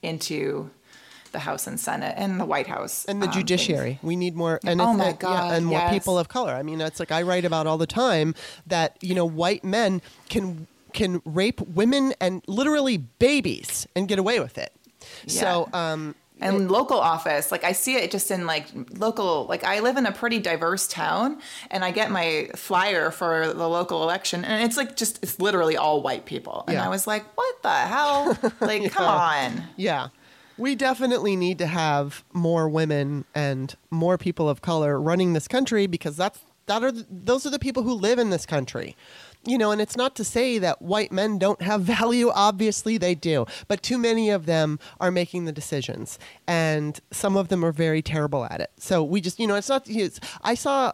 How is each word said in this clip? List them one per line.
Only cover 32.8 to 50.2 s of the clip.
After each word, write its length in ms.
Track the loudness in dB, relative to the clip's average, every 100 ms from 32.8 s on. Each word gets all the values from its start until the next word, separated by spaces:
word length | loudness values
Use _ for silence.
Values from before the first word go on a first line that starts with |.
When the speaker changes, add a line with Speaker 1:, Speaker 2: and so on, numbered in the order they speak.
| 2 2 0 -4 -6
Speaker 2:
and 400 | -4 -2 -2 -6 -10 _
more 260 | 0 2 2
people 300 | 0 0 0
of 120 | 0
color 400 | 0 0 2 2
running 320 | 2 2 2
this 140 | 2 0
country, 380 | 0 2 2 0
because 300 | -2 -6 -2
that's, 240 | -2 -4 -20 _ -4
that 160 | 0
are 80 | 0
th-, 160 | -2 -10
those 360 | -10 0 0 2
are 40 |
the 100 | -2
people 240 | -2 -2
who 100 | 0
live 240 | 0 2 2
in 120 | 2
this 140 | 0 0
country. 500 | -2 -2 -6 -10 -12 -20 -20 -20 -14 -2
You 100 | 2
know, 140 | 4
and 100 | 2
it's 160 | 0 0
not 200 | -2 -2
to 80 |
say 340 | -2 0 2 2
that 240 | 0 -2
white 300 | 0 0 0
men 260 | 0 0 2
don't 240 | 2 2
have 200 | 0 0
<laughs> 140 | 2 2
value. 300 | 4 4 4
Obviously 640 | 6 4 4 0 0 0 0
they 160 | 2
do, 320 | 0 2 2 0 -6 -4
but 160 | -4
too 140 | 0 0
many 320 | 2 2 4
of 160 | 2 2
them 340 | 2 2 -2 -8 -2
are 120 | 0
making 320 | 0 -2 -2
the 80 | -4
decisions, 680 | -6 -4 -4 -4 -8 -10 -14 -18 -14 -2
and 500 | 2 2 0 -2 -6 _
some 240 | -4 2 2
of 100 | 2
them 140 | 2
are 60 | 2
very 320 | 2 2 2
terrible 420 | 0 -2 0 -2
at 160 | -4 -6
it. 120 | -8 _
So 260 | 0 2
we 160 | 2 0
just, 180 | -2 -2
you 80 | 0
know, 80 |
it's 140 | 0 2
not, 200 | -2 0
it's, 300 | -2 -2 -4